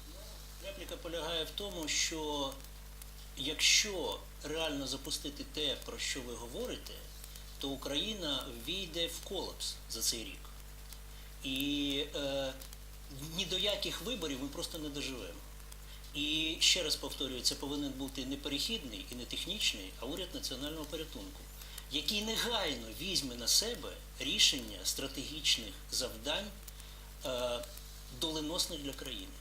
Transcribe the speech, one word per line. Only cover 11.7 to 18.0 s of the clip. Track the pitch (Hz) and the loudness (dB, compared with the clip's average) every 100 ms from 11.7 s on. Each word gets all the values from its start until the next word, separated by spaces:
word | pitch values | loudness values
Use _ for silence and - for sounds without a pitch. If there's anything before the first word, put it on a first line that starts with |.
| 143 143 139 147 156 | 4 4 2 0 0
е, | 143 139 135 131 - - - - - 139 156 165 | 2 2 0 -2 -8 -10 -12 -12 -10 -6 -4 -2
ні | 180 | 0
до | 185 | 2
яких | 202 196 175 - | 4 4 2 0
виборів | 175 247 160 131 | -2 0 0 0
ми | 139 | -2
просто | 170 156 165 | -2 -2 -2
не | 151 | -2
доживемо. | 143 127 127 90 82 - - - - - - - | -2 -2 -2 -6 -8 -10 -10 -10 -10 -10 -10 -6
І | 147 147 156 160 156 | 0 2 4 2 6
ще | - 185 | 8 8
раз | 160 - | 6 2
повторюю, | 139 - 131 127 | 0 -2 -2 2
це | 117 143 | 2 2
повинен | 139 147 143 | 0 0 0
бути | 131 | -2